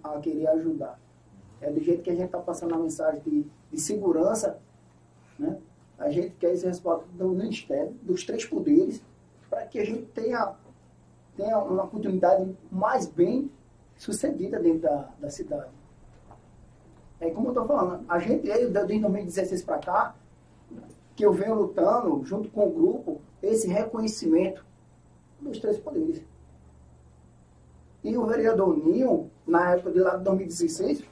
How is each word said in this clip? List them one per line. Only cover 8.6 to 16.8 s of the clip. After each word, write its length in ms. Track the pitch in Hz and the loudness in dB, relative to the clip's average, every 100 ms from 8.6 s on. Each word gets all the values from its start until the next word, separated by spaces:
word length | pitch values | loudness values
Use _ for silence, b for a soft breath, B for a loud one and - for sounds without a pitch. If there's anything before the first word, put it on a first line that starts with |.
| 294 302 - - - - - _ - | 4 6 6 -2 -12 -20 -20 _ -8
pra 160 | - - | -6 -6
que 120 | 240 | -4
a 60 | |
gente 180 | 208 220 - | -4 -4 -8
tenha, 460 | - 233 240 196 - - - _ _ _ _ _ - | -6 -2 0 -2 -6 -20 -20 _ _ _ _ _ -6
tenha 220 | 208 220 | 0 0
uma 280 | 190 185 190 | 0 -2 -2
continuidade 680 | 208 196 185 180 190 190 - - | -4 -2 2 6 4 2 -8 -8
mais 360 | 185 233 254 - | -2 0 0 0
bem 440 | - 180 254 285 - - - - - | 2 2 2 -4 -10 -20 -20 -20 -16
sucedida 640 | - 185 294 - 190 - | -8 -4 -2 -2 -4 2
dentro 220 | 170 160 | 2 4
da, 280 | 165 143 - - | 2 -2 -4 -12
da 100 | 143 | -12
cidade. 400 | - - 147 - - - - - - - - - - - - | -10 -8 -8 -10 -18 -20 -20 -20 -20 -20 -20 -20 -20 -20 -20